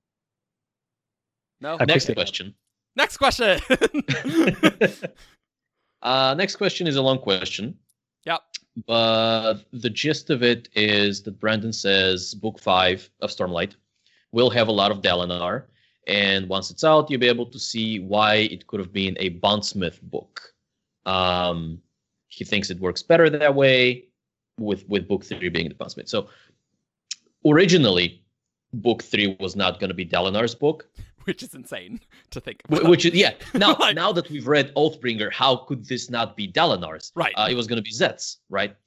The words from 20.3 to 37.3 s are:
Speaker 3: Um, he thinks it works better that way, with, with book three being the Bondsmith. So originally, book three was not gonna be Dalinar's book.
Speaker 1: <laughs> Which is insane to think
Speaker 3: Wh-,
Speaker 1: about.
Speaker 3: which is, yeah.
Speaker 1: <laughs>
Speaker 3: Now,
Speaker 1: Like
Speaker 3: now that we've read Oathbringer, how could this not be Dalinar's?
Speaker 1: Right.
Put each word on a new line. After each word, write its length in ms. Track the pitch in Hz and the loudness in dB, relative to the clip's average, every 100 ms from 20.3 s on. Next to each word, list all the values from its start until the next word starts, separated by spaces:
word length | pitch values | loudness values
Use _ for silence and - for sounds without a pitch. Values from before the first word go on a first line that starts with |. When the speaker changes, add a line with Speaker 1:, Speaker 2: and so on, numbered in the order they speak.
| - - _ _ _ _ _ 92 | -20 -20 _ _ _ _ _ -4
Speaker 3:
Um, 760 | 92 92 90 90 85 82 82 _ _ _ _ _ | 0 0 0 -2 -4 -8 -12 _ _ _ _ _
he 180 | - | -14
thinks 240 | 98 104 98 | -4 -4 -2
it 100 | 87 | -4
works 240 | 90 87 | -4 -4
better 260 | - 170 160 | 2 4 6
that 240 | 147 147 | 4 2
way, 520 | 139 135 127 123 123 - _ _ _ _ - | 4 4 6 4 0 -12 _ _ _ _ -8
with, 260 | 107 95 92 | -6 -6 -2
with 180 | 101 90 | -4 -2
book 180 | 98 | -4
three 260 | - 98 90 | -4 -8 -4
being 180 | 82 80 | -4 -6
the 60 | - | -8
Bondsmith. 320 | - - - | -14 -14 -8
So 200 | 107 - _ _ _ _ _ _ _ _ - _ _ 151 | -6 -8 _ _ _ _ _ _ _ _ -18 _ _ 4
originally, 800 | 151 185 180 117 90 87 - _ _ _ _ _ | 6 6 6 6 4 0 -4 _ _ _ _ _
book 320 | 117 117 110 | -2 0 0
three 320 | - 107 101 95 | -2 0 0 -2
was 160 | 95 | -6
not 240 | 98 92 87 | -2 -2 -2
gonna 160 | 95 | -6
be 100 | 90 | -6
Dalinar's 520 | 85 87 95 104 117 117 | -4 -2 0 0 -2 -2
book. 320 | 147 156 - | -2 -4 -12
Speaker 1:
<laughs> 40 | - - _ | -20 -20 _
Which 200 | - - | -10 -10
is 100 | 262 | -12
insane 460 | 135 - 98 92 113 - _ _ | -18 -14 -14 -14 -18 -18 _ _
to 80 | - | -14
think 220 | - - - | -14 -14 -2
Speaker 3:
Wh-, 100 | 151 | 2
Speaker 1:
about. 120 | 165 | 6
Speaker 3:
which 140 | 175 | 6
is, 100 | 170 | 4
yeah. 200 | 170 160 - | 4 2 -2
Speaker 1:
<laughs> 100 | - | -6
Speaker 3:
Now, 220 | 233 - 311 | 2 4 4
Speaker 1:
Like 160 | 330 | 2
Speaker 3:
now 160 | 254 196 | 2 0
that 180 | 170 - | -2 -4
we've 200 | 147 120 | -8 0
read 260 | 147 135 | 2 2
Oathbringer, 580 | 151 156 - 127 110 107 | 0 0 0 -6 -4 -4
how 220 | - 135 | 0 2
could 300 | 127 - 127 101 | 2 -2 -10 -6
this 240 | 123 - | -8 -6
not 260 | 120 104 - | -6 -6 -6
be 120 | 98 | -4
Dalinar's? 640 | 147 165 95 82 78 - | 0 0 0 -4 -12 -12
Speaker 1:
Right. 180 | - - | -4 -4